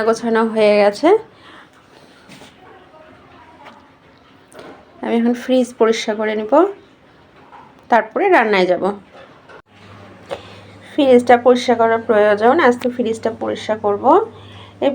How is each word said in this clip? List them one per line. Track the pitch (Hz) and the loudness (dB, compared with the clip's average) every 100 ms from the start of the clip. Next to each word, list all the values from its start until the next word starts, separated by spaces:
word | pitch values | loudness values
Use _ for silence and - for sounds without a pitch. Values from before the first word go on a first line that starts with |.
| 220 | 2
গোছানো | 226 233 226 226 | -2 -2 -2 -2
হয়ে | 220 214 208 | 0 2 2
গেছে, | 202 208 311 427 - - - - - _ _ - - _ - - - - 370 740 719 - - - - - 960 - - - _ _ _ _ _ _ _ - - - - - | 0 0 0 0 -2 -20 -20 -20 -20 _ _ -20 -20 _ -20 -20 -20 -20 -20 -20 -20 -20 -20 -20 -20 -20 -20 -20 -20 -20 _ _ _ _ _ _ _ -20 -20 -20 -20 -14
আমি | 220 233 | -6 -2
এখন | 233 240 | -2 -4
ফ্রিজ | - 254 247 - | 0 0 0 0
পরিষ্কার | 226 226 - 214 | 0 -2 -6 -6
করে | 214 214 | -6 -6
নিব, | 214 285 392 - - _ _ _ _ _ - - - _ - | 0 2 0 -4 -20 _ _ _ _ _ -20 -20 -20 _ -2
তারপরে | 233 - 262 392 339 | 0 0 -2 2 2
রান্নায় | 220 196 180 | 2 0 0
যাব। | 175 185 202 - - - - - - _ _ - - - - - - - - - - - | -2 -4 -8 -14 -20 -20 -20 -20 -20 _ _ -20 -20 -20 -20 -16 -16 -16 -20 -20 -20 -10
ফ্রিজটা | - 277 247 247 247 254 | -2 4 4 4 4 4
পরিষ্কার | 247 254 233 | 2 0 0
করার | 226 226 226 | 0 -2 0
প্রয়োজন, | 208 208 208 226 311 | 2 2 2 2 2
আজকে | 269 247 247 | 2 0 -4
ফ্রিজটা | - 220 226 226 220 | -6 -6 -4 -6 -6
পরিষ্কার | 220 214 - 214 208 | -8 -8 -6 -4 -4
করব। | 202 233 349 453 - - - - - | -2 2 0 0 -10 -20 -20 -20 -6
এই | 277 | -2